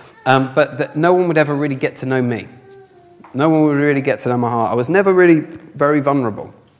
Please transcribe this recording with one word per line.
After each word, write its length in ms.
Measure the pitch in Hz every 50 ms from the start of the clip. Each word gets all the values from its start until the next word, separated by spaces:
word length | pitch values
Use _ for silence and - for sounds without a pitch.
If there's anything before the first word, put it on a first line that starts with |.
| - - - - -
um, 260 | 131 131 131 131 127 -
but 240 | 156 147 - - 127
that 180 | 147 - -
no 180 | 151 165 175 185
one 140 | 180 180 170
would 100 | 160 160
ever 160 | 147 143 147
really 220 | 139 151 147 135
get 200 | 131 151 139 -
to 100 | - 127
know 140 | 131 131 131
me. 280 | 123 120 117 101 - - - - - - - - - _ _ - - - - _ - - -
No 140 | 127 151 165
one 140 | 160 156 156
would 120 | 151 143
really 240 | 139 147 147 143 135
get 200 | 131 135 117 -
to 80 | - 127
know 80 | 123
my 140 | 120 117 117
heart. 220 | 120 117 113 -
I 20 | 113
was 140 | 120 123 127
never 240 | 170 196 196 196
really 280 | 185 180 180 170 165 151
very 600 | - - - - - - - 143 143 143 151 147
vulnerable. 520 | 131 139 143 139 123 110 101 - - - - - _ _ _